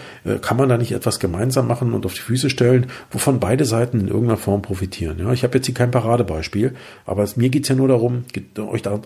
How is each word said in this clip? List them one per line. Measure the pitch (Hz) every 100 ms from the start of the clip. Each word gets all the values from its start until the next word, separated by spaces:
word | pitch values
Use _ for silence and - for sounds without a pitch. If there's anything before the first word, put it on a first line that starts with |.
| - -
Äh, | - 104
kann | - 117
man | 135
da | 117
nicht | 120
etwas | 104 113 -
gemeinsam | 95 85 123 131 120
machen | 123 120
und | 110 110
auf |
die | -
Füße | - 123 131
stellen, | - 123 127 127 - -
wovon | 101 - 131
beide | 92 131 135
Seiten | 113 120 113
in | 95
irgendeiner | 104 117 107
Form | - 101
profitieren?“ | 98 95 95 - 80 82
Ja, | 98
ich | 127
habe | 127 127
jetzt | 131
hier |
kein | 123 123
Paradebeispiel, | 123 113 117 95 80 - 101 127 127 - - -
aber | 98
es, | 104 -
mir | 123
geht's | 147 143
ja | 131
nur | 135
darum, | 123 120 123 123
ge-, | - - -
euch | 107 104
da | 98 104